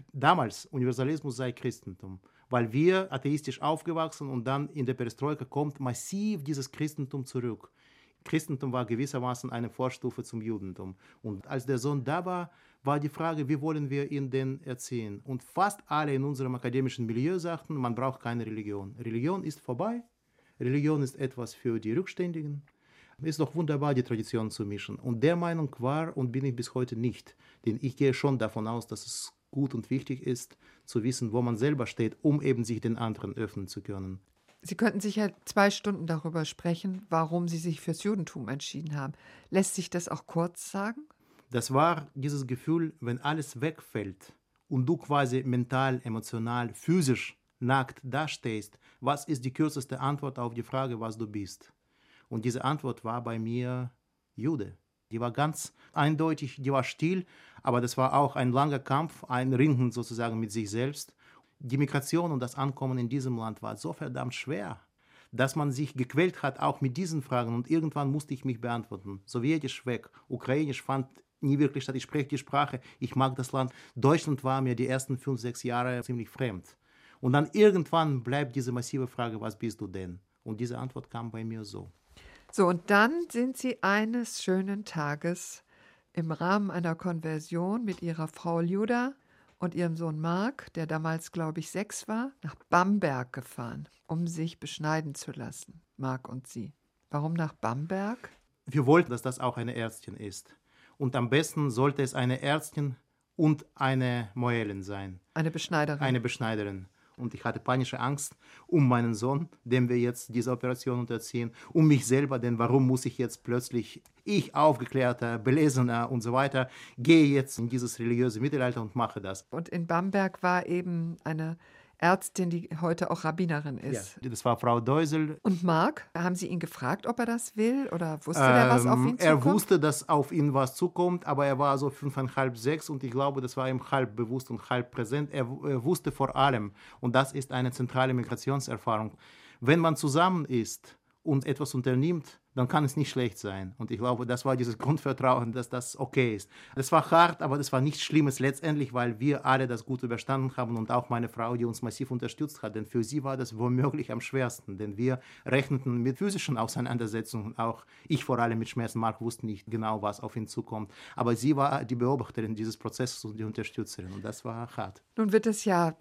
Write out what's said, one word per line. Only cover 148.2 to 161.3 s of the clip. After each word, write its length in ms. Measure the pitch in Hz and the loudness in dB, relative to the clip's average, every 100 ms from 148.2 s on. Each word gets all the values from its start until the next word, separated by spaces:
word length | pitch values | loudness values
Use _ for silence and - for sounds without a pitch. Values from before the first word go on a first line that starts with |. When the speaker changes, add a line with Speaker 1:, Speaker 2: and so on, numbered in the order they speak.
| 143 131 | 4 4
Speaker 1:
letztendlich, 540 | 131 135 165 151 123 | 0 0 -2 0 0
weil 260 | 123 123 107 | 0 0 0
wir 260 | 139 135 135 | 0 2 4
alle 220 | 131 131 | 4 4
das 180 | 113 - | -2 -4
gut 160 | 127 | -4
überstanden 560 | 120 117 - 135 131 131 | -2 -4 -2 0 0 -2
haben 180 | 117 117 | -2 -2
und 140 | 110 | 0
auch 200 | 120 123 | 0 0
meine 200 | 120 117 | -2 -2
Frau, 260 | - 117 120 | -4 -2 0
die 100 | 120 | -2
uns 180 | 113 | -2
massiv 260 | 117 - 131 | -6 -6 -4
unterstützt 540 | 123 117 - 151 - | -4 -4 -4 -6 -6
hat. 120 | - 107 | -8 -6
Denn 120 | 104 | -2
für 160 | - | -2
sie 200 | 110 147 | 0 -2
war 140 | 135 135 | -4 -4
das 220 | 123 110 | -6 -2
womöglich 520 | 123 127 143 151 - | 2 4 2 0 -4
am 100 | 117 | -6
schwersten, 580 | - 135 123 - - 98 | -4 -2 -2 -4 -12 -8
denn 180 | 107 101 | -8 -2
wir 220 | 123 127 - - - | 0 0 -6 -12 0
rechneten 560 | 131 135 135 131 120 | 2 2 0 0 0
mit 160 | 120 131 | 0 0
physischen 400 | 202 196 - 120 | -2 -2 -2 -2
Auseinandersetzungen, 960 | 117 - 123 120 113 113 113 113 107 - | -2 -2 -2 -2 -2 -4 -4 -6 -8 -4
auch 260 | 117 113 - - - | -4 -4 -12 -20 -2
ich 160 | - | -2
vor 160 | - 120 | 2 2
allem 180 | 117 113 | 2 2
mit 120 | 113 | -2
Schmerzen. 300 | 123 117 113 | -4 -4 -2
Mark 220 | 113 110 | -2 -2
wusste 240 | 117 - 110 | -6 -6 -8
nicht 240 | 101 - | -8 -6
genau, 320 | 113 110 110 | -4 -2 -2
was 180 | 104 104 | -2 -4
auf 160 | 110 117 | -8 -6
ihn 120 | 107 | -6
zukommt. 440 | - - 110 104 - - - | -8 -6 -8 -8 -12 -16 -6
Aber 200 | 117 | 0